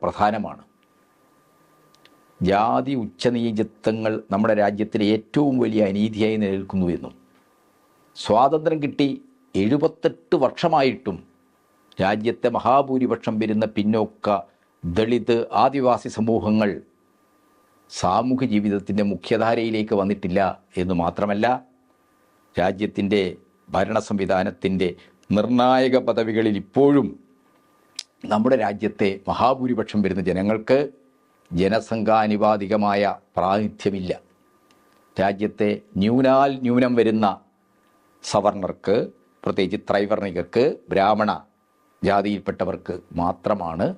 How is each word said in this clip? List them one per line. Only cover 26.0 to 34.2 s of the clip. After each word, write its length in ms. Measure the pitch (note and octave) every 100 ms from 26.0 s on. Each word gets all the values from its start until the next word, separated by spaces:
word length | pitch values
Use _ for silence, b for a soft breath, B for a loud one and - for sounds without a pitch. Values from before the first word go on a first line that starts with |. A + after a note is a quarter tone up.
| A#2
പദവികളിൽ 480 | A2 A2+ A2 A2 G2+
ഇപ്പോഴും 460 | F#2 - C#3+ C#3+ - - _ _ _ _ _ _ _ - - _ -
നമ്മുടെ 260 | G#2+ A#2 C3
രാജ്യത്തെ 460 | G#2 G#2 G#2+ - G2+ G2 -
മഹാഭൂരിപക്ഷം 680 | F2 A2+ C3 B2+ A2+ G#2+ G#2+ F#2+
വരുന്ന 180 | F#2+ F2+
ജനങ്ങൾക്ക് 480 | F#2 G2+ A2 A2 C3 D3 - _ _ _ _ _
ജനസംഖ്യാനുപാതികമായ 1500 | E2+ F#2+ A2+ A2 A2+ G#2 A2 G#2+ G#2 G#2+ G#2+ G2 G#2 G#2 G2+ G2 F2+ _ -
പ്രാതിനിധ്യമില്ല. 760 | F2+ G2+ G#2+ G#2 - G2 F2+ -